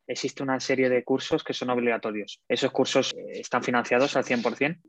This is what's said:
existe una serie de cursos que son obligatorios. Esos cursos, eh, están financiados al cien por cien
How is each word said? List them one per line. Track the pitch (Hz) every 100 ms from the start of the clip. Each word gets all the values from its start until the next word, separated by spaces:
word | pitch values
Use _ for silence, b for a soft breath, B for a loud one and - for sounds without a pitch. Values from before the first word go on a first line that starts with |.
| -
existe | 123 135 -
una | 139 131
serie | - 131 131
de | 127
cursos | - 131 - 156
que | -
son | 135 127
obligatorios. | 123 120 113 113 107 98 - -
Esos | 120 135
cursos, | - 131 139 127
eh, | - - -
están | - 127
financiados | 123 123 113 123 139 139
al |
cien | - 123
por | 117 110
cien | 143 170